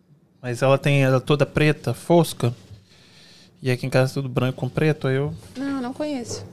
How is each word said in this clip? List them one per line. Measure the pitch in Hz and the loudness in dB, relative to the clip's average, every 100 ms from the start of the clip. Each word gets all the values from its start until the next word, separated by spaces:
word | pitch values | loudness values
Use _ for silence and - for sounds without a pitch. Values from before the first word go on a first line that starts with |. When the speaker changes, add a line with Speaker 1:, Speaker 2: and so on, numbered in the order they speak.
| _ _ _ _ | _ _ _ _
Speaker 1:
Mas | 123 117 | -8 0
ela | 135 139 | 4 4
tem, | 147 139 | 4 2
ela | 131 131 | 4 2
é | |
toda | - 147 139 | 2 2 2
preta, | - 151 147 - | 2 2 2 -2
fosca. | - - 170 156 - 120 - - - _ _ - - - - - _ | -4 2 4 4 0 -4 -4 -12 -20 _ _ -20 -20 -20 -20 -20 _
E | 131 | -4
aqui | 123 135 | -2 0
em | |
casa | 131 131 | 2 2
é | |
tudo | 139 135 | 0 -4
branco | 123 127 - | -2 -2 -2
com | 127 | -4
preto, | - 156 147 135 | 0 0 0 0
aí | 131 | 0
eu | 147 160 - 254 | -2 -6 -12 -8
Speaker 2:
Não, | 277 269 | -6 -4
não | 247 | -6
conheço. | 269 302 269 226 - - | -6 -6 -6 -8 -10 -12